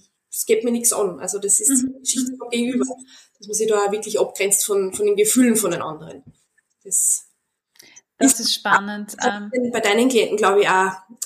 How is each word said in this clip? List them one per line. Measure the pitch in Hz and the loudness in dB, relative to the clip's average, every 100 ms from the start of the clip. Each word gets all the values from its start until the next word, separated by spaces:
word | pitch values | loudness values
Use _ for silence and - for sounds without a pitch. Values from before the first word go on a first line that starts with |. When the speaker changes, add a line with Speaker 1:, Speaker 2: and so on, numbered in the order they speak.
| _ _ _ | _ _ _
Speaker 1:
es | - - | -6 0
geht | 220 | 0
mir | 240 | 0
nichts | 233 226 | 0 0
an. | 208 196 165 | 0 -2 -4
Also | 185 196 | -8 -6
das | 196 - | -2 0
ist | 214 | 2
Speaker 2:
Mhm, | 269 262 - | 0 0 -6
Speaker 1:
die | |
Geschichte | - 233 254 | -6 -4 -4
Speaker 2:
mhm. | - | -6
Speaker 1:
vom | - | -4
Gegenüber, | 240 240 262 262 254 - - _ _ | -2 0 -2 -4 -8 -20 -20 _ _
dass | 202 | -8
man | |
sich | 208 220 | -4 0
da | 208 202 | 0 0
auch | |
wirklich | 208 214 196 | -2 -4 -2
abgrenzt | - - 196 196 | -2 -2 0 0
von, | - 202 185 | 0 0 -2
von | 190 208 | -2 0
den | 202 | 2
Gefühlen | 208 247 247 220 | 2 4 4 4
von | 190 | 0
den | 170 | -2
anderen. | 147 151 165 - - - _ _ _ _ | -6 -10 -16 -18 -20 -20 _ _ _ _
Das | 196 - - - - _ _ _ _ _ - - _ - | -6 0 0 0 -6 _ _ _ _ _ -20 -20 _ 2
Speaker 2:
Das | 269 | 2
Speaker 1:
ist | - | 2
Speaker 2:
ist | 233 | -2
spannend, | - 208 196 202 208 208 - | -2 0 0 0 -8 -10 -4
ähm. | 240 208 208 247 247 | -4 -4 -6 -4 -2
Speaker 1:
bei | 233 | 0
deinen | 214 214 254 | 2 4 4
Klienten, | 240 185 208 | 4 2 2
glaub | 196 202 | 4 4
ich, | 165 | 4
auch, | 185 190 - - - | 4 2 -2 -12 -12